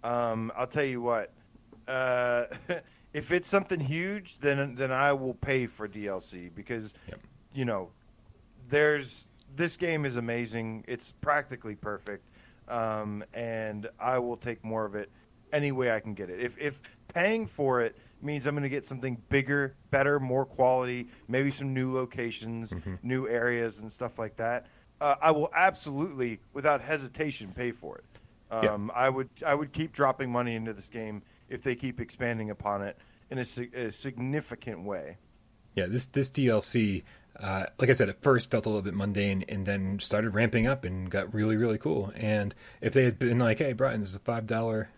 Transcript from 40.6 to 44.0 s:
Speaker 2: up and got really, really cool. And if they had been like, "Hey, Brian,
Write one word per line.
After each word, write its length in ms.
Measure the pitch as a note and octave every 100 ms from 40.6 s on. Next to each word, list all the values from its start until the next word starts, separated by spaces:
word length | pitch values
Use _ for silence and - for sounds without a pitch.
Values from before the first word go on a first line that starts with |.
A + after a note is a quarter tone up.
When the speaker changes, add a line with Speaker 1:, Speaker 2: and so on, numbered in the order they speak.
| A2+
Speaker 2:
up 160 | C3+ G2
and 240 | F#2 F#2
got 240 | G2 F2+
really, 240 | A2 G#2+ A2
really 220 | A#2 A2
cool. 340 | - - G2 -
And 380 | A2 G#2+ G2+ - - -
if 140 | -
they 100 | C3+ B2+
had 120 | G#2
been 220 | B2 A#2+
like, 180 | A#2+ A2
"Hey, 160 | D3
Brian, 280 | A#2 C3 A#2